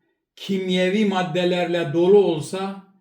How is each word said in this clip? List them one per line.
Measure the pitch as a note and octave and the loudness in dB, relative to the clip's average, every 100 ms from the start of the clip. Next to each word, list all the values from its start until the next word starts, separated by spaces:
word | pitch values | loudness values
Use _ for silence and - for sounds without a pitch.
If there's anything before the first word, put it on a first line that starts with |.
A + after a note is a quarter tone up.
| _ _ _ - | _ _ _ -14
kimyevi | - F#3+ F#3 F#3 F#3 G#3 G#3 | -6 -4 -2 0 0 0 0
maddelerle | F#3 F3+ F3 F3 F3+ E3+ F3 D3+ | 0 -2 -2 0 0 -2 -2 -2
dolu | E3 F3+ G3+ | 0 6 6
olsa | F3+ D#3+ - F#3+ G3 G3 - _ | 4 0 -6 -8 -8 -10 -18 _